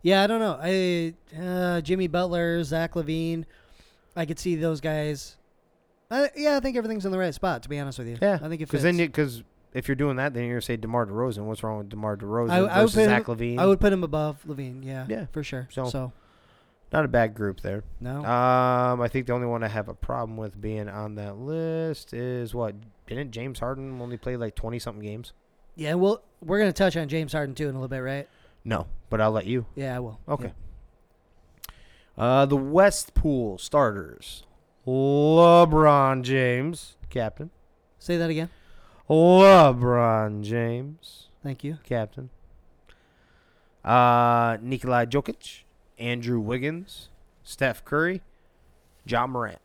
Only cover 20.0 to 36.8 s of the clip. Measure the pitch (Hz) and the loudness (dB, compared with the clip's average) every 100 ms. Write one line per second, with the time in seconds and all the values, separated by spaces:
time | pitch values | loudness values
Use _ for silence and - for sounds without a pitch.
20 | - 123 113 110 107 101 107 107 104 101 | -6 -6 -6 -8 -12 -10 -8 -6 -8 -10
21 | 107 104 104 101 135 160 160 160 160 151 | -10 -10 -12 -12 -8 -6 -4 -4 -6 -8
22 | - 117 123 123 117 120 113 104 110 _ | -10 -8 -6 -6 -6 -6 -6 -8 -20 _
23 | - 123 143 113 131 123 120 135 135 127 | -12 -10 -8 -10 -10 -6 -6 -6 -10 -10
24 | 120 120 - 123 113 - 113 120 120 107 | -10 -8 -8 -6 -6 -6 -8 -8 -10 -12
25 | 107 110 123 - _ _ - - 151 170 | -12 -12 -14 -20 _ _ -20 -10 -4 0
26 | 190 220 _ _ 165 202 208 165 190 160 | 2 0 _ _ -4 0 2 2 0 0
27 | 147 160 151 156 143 131 147 131 131 131 | -4 -4 -4 -4 -4 -6 -6 -6 -8 -6
28 | 127 139 139 _ _ _ 113 104 82 - | -6 -6 -10 _ _ _ -4 -4 -4 -8
29 | - 110 107 110 98 123 117 - 135 123 | -4 0 2 2 -2 -4 -4 -10 -8 -8
30 | 120 110 - 147 95 - - - - _ | -10 -14 -8 -8 -8 -12 -18 -18 -20 _
31 | _ _ _ _ _ _ - - - _ | _ _ _ _ _ _ -20 -20 -20 _
32 | _ - 120 131 139 139 135 165 196 - | _ -4 2 4 4 2 2 4 4 4
33 | - - 160 135 113 95 - 147 123 101 | -2 0 0 0 -2 -6 -2 2 2 -2
34 | 78 - - - - _ _ _ - 131 | -10 -16 -18 -20 -20 _ _ _ -4 0
35 | 139 143 147 160 170 170 170 156 151 143 | 2 4 6 8 10 10 8 6 6 6
36 | 135 131 123 131 127 123 147 165 | 4 0 0 0 2 0 -4 -8